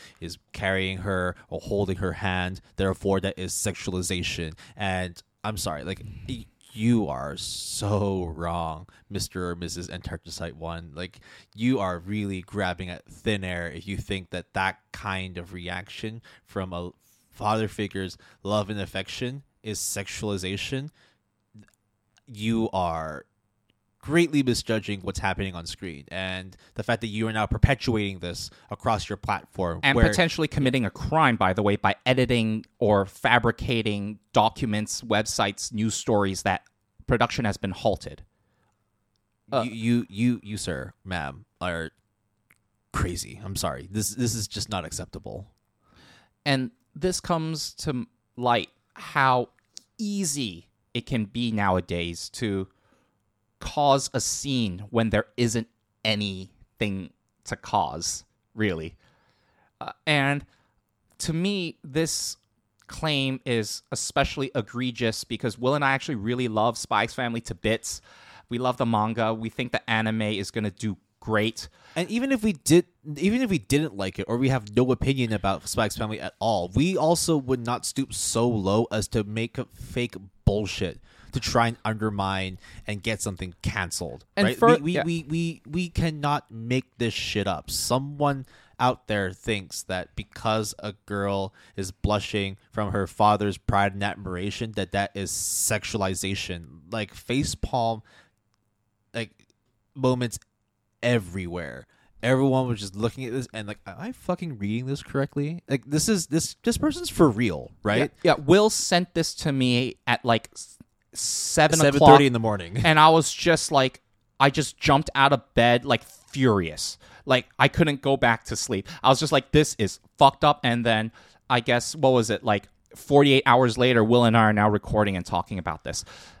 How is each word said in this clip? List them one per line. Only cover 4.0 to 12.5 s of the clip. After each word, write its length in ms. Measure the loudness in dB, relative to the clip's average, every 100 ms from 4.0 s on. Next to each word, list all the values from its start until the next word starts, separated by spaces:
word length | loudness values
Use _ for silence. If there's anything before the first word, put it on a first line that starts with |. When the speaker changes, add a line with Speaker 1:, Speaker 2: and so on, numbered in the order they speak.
| -4 -4 -4 -6 -8 -12 -18 -8
Speaker 1:
And 460 | -4 -4 -6 -10 -20 _ -8
I'm 100 | -6
sorry, 280 | -6 -6 -8
like, 160 | -10 -12 -14 -12
y-, 200 | -12 -14 _ -16 -2
you 320 | 2 2 0
are 300 | -4 -8 -8
so 880 | -10 -10 -10 -6 -2 0 0 -2 -4
wrong, 600 | -6 -4 -4 -4 -8 -16 _ -12
Mister 440 | -8 -8 -6 -6
or 40 | -6
Missus 340 | -8 -10 -10
Antarcticite 640 | -12 -12 -12 -12 -12 -12
One. 380 | -10 -10 -10 -12 -12
Like, 240 | -12 -14 -20 -20 _
you 260 | -4 0 0
are 200 | 0 -4
really 420 | -6 -6 -4 -6
grabbing 480 | -6